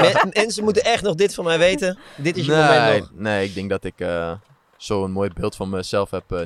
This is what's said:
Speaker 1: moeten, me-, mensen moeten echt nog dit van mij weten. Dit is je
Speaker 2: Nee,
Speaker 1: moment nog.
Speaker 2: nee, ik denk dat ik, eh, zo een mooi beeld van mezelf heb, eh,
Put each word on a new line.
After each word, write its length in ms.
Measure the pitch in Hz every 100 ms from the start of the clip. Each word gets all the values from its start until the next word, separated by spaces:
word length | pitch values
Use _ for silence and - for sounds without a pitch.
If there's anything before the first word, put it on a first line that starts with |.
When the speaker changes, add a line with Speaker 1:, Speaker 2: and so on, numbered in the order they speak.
Speaker 1:
moeten, 180 | 165 - 190
me-, 40 | 208
mensen 220 | 220 196
moeten 180 | 214 196
echt 180 | 214 233
nog 120 | 196
dit 200 | 160 202
van 100 | -
mij 140 | 170 165
weten. 400 | 180 190 190 185 - -
Dit 200 | 147 180
is 100 | 143
je 60 |
Speaker 2:
Nee, 100 | 156
Speaker 1:
moment 380 | 147 127 113 104
nog. 100 | 82
Speaker 2:
nee, 300 | - 107 104 98
ik 60 |
denk 160 | 95 98
dat 140 | 95
ik, 160 | 92 -
eh, 320 | 87 85 85 104 _ _ _ _
zo 280 | - 104
een 80 | 95
mooi 180 | 95 101
beeld 220 | 87 104 -
van 120 | 95
mezelf 420 | 95 95 104 98
heb, 220 | 92 -
eh, 80 | 90